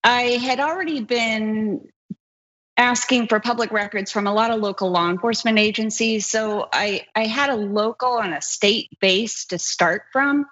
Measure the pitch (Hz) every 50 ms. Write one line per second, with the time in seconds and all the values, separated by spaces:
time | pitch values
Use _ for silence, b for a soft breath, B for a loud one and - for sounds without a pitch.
0 | - 226 247 247 247 240 247 240 247 262 254 247 285 311 330 381 370 330 311 269
1 | 214 - 247 240 226 226 220 220 214 214 214 214 214 214 190 - - - _ _
2 | _ _ - _ _ _ _ _ _ _ _ _ _ _ _ - 247 247 247 240
3 | - - 262 247 233 - 226 214 - 233 240 233 233 - 214 208 208 202 - 202
4 | 196 - - 214 202 202 208 214 226 226 233 220 208 202 196 - 196 185 180 175
5 | 170 175 180 180 - 233 226 - - 233 220 214 214 214 214 226 220 220 - -
6 | 226 226 220 214 196 - 214 220 220 214 208 208 - - - - 202 208 196 170
7 | - _ _ 220 226 220 220 269 285 277 262 214 208 202 202 208 208 226 233 -
8 | 254 254 247 233 214 185 156 143 - - - - 214 202 226 - - - - _
9 | - 190 185 196 233 214 - - - - 180 175 - - - - 175 170 175 208
10 | - _ - 262 277 285 285 285 285 -